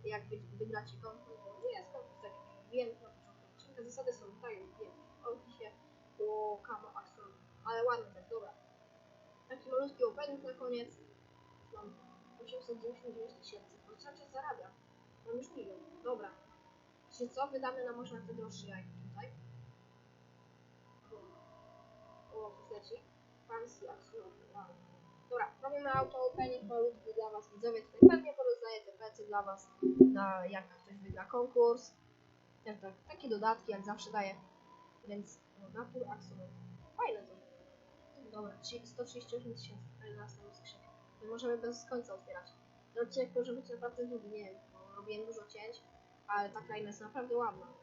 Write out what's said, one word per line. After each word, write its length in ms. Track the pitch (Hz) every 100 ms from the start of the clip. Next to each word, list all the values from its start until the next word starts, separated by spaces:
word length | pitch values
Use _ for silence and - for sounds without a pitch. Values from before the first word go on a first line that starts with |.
Jak 240 | 427 415 415
wy-, 280 | 427 - -
wygracie 380 | 427 427 - -
konkurs, 380 | 220 220 - -
bo 160 | - - 494
nie 40 | 453
jest 140 | -
konkurs 280 | 539 - -
taki, 140 | 202 196 - - -
wiem 180 | 247 233
na 200 | 233 226
początku 380 | - - - -
odcinka, 280 | - - 247
zasady 300 | 233 262 254
są 120 | 480 202 208
takie, 140 | 480 403
wiem, 360 | - 220 214 - - -
w 40 | 480
opisie. 440 | - - 494 427 - - - - -
O, 380 | 214 427 214 208
kamo 260 | 208 214 208
axolotl. 400 | - - - 202 - - -
Ale 200 | 220 226
ładny 300 | 240 240 202
też, 140 | 185 -
dobra. 240 | 226 196 - - - - - - - - - -
Taki 200 | 254 262
malutki 340 | 262 277 -
opening 380 | 240 269 294 277
na 100 | 262
koniec. 440 | 254 247 240 240 - - - - - - - -
Mam 200 | 415 415 - - - - -
osiemset 340 | 480 508 494 466
dziewięćdziesiąt 360 | 453 494 494
dziewięć 200 | 453 508
tysięcy. 400 | - - 208 - - -
On 100 | 220
cały 180 | 285 -
czas 140 | 277
zarabia. 400 | 262 269 - - - - - - - 226
Mam 100 | 240
już 140 | 285
milion. 280 | 277 - - - -
Dobra. 260 | - 233 202 - - - - - - - -
Wiecie 180 | - 240
co? 180 | 262 277
Wydamy 380 | 269 262 262
na 80 | 247
może 280 | 240 247 233
na 60 | 233
te 80 |
droższe 320 | 226 220 - 202
jajka 240 | - - - -
tutaj. 240 | - 508 - - - - - - - - - - - - - - - - - - - - - - - - - - - - - -
O, 160 | 440 415
coś 200 | 392 -
leci. 340 | 415 - 480 - - - - -
Fancy 420 | 453 466 - 403
Axolotl. 500 | 403 - 453 381 - -
Wow. 100 | 208 180 - - - - - -
Dobra, 220 | 247 233 -
robimy 300 | 269 285 285
auto 340 | 269 262 262 254
opening 380 | 254 254 247
malutki 500 | 208 233 240 233 220
dla 160 | 220 214
was, 180 | 214 -
widzowie. 340 | 208 233 226
Tutaj 260 | - - -
pewnie 220 | 339 294
porozdaję 480 | - 254 240 226 220
te 120 | 208
pety 340 | 202 214 220 208
dla 160 | 202
was, 280 | 196 196 - - - - -
na, 340 | 196 196 190 180
jak 220 | 196 190
ktoś 260 | - -
wygra 300 | 202 196 185
konkurs. 680 | 190 247 247 247 233 240 - - - - - - - -
Też 160 | 220 208
tak, 140 | 190 190 -
takie 200 | 311 277
dodatki 440 | 208 220 226 -
jak 120 | 196
zawsze 260 | 196 208 208
daję. 240 | 214 196 190 - - - - - - 202
Więc, 320 | 202 202 - - -
no, 80 | 190
napór 340 | 208 240 254 247
Axolotl. 420 | 415 - - - - - - - -
Fajne 260 | 466 294
to. 180 | 196 - - - - - - - - - 214
Dobra, 280 | 214 208 -
trzy-, 240 | - 240 -
sto 180 | -
trzydzieści 320 | 240 494 - 240
osiem 180 | 240
tysięcy. 300 | 233 - 202 - -
Ale 140 | 427 -
na 60 |
następną 320 | - - -
skrzynkę. 320 | - - - - - - -
My 60 | 214
możemy 300 | 233 247 233
bez 260 | 240 240
końca 300 | - 247 -
otwierać. 380 | - - - - - - - -
Ten 80 | 226
odcinek 320 | 233 269 247
może 180 | 247 254
być 180 | 247 262
naprawdę 360 | 240 240 247 247
długi, 220 | 240 202
nie 160 | 214
wiem, 100 | 196 190 -
bo 240 | - 190 202
robiłem 300 | 208 214 220
dużo 200 | 226 202
cięć, 360 | 214 220 - - - - - -
ale 220 | 202 202
ta 100 | 214
kraina 260 | - 214 208
jest 140 | 202
naprawdę 360 | 214 269 247 240
ładna. 300 | 233 190 - -